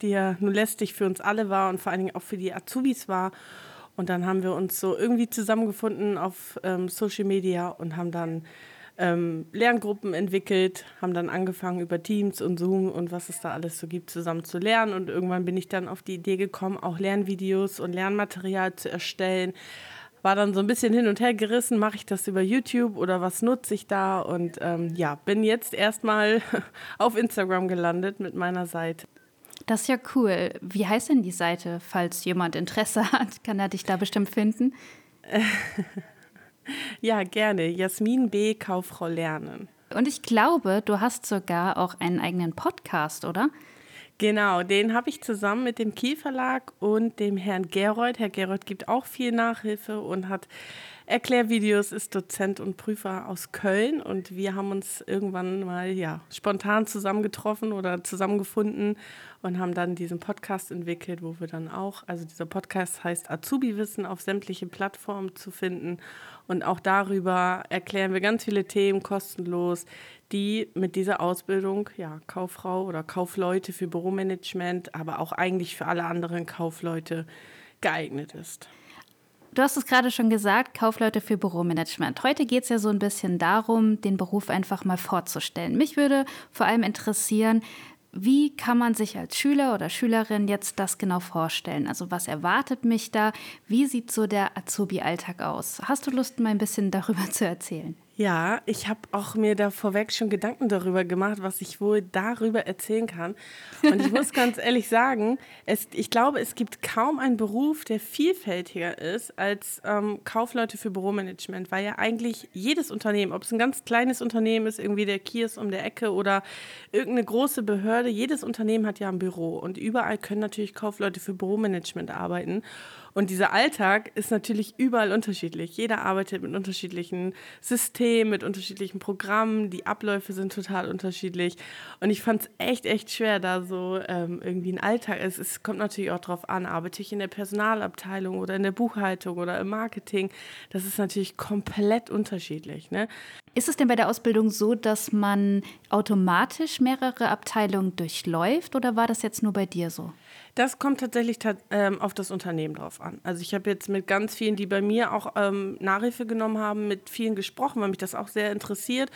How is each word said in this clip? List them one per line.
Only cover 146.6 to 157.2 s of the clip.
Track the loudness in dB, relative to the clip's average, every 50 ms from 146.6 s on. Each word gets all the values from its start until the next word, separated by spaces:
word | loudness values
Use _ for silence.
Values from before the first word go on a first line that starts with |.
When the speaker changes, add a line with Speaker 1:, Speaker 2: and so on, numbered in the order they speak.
| -4 -2 0 2
Speaker 2:
mehrere | 2 2 4 2 0 0 0 2 2 2
Abteilungen | 2 0 -2 -2 0 2 2 4 2 2 2 0 0
durchläuft | -2 -4 -4 -4 -4 -2 0 2 2 4 4 4 2 0 0 -2
oder | 0 2 2 4
war | 4 2
das | 2 2 0 -2
jetzt | -2 -2 0 0
nur | 0 2
bei | 2 0
dir | 0 -2 -2 -4 -4
so? | -4 -6 -10 -10 -12 -14 _ -20 -20 -20 -20 -6 _
Speaker 1:
Das | 2 2 2 2 0
kommt | 0 0 0 0
tatsächlich | -2 -2 0 0 0 0 0 0
ta-, | 0 -2 -2 -2 -4 _
ähm, | 0 2 2 2 2 0
auf | -2 -4 -4
das | -6 -6 -6 -6
Unternehmen | -6 -4 -4 -2 -2 -2 -4 -6
drauf | -8 -10 -12 -12 -12
an. | -12 -12 -12 -8 -6
Also | -6 -6 -6 -4
ich | -4 -4
habe | -2 0 -2
jetzt | -2 -2 -2 -2
mit | -2 -2 0 0
ganz | 0 0 0 -2 -4
vielen, | -2 0 0 0
die | 0 0
bei | 0 0 0 2
mir | 2 2 2 2 2 0
auch, | -2 -4 -2 0
ähm, | 0 2 2 2 0 -2 -4 -6 -4
Nachhilfe | 0 0 0 2 2 0 -2 -2 -4
genommen | -4 -2 0 0 0 0 0
haben, | 0 -2 -2 -2 0 -2
mit | -2 -4 -6 -8
vielen | -6 -2